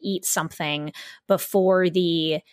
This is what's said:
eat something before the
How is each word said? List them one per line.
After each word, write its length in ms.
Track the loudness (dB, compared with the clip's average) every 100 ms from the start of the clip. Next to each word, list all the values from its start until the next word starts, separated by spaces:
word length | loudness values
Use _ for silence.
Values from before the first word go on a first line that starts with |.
eat 220 | -6 -4 -2
something 680 | -4 -4 -6 -4 -4 -6 -12 -18 -16 -2
before 640 | 0 2 2 4 4 4
the 500 | 2 2 2 0 -2 -6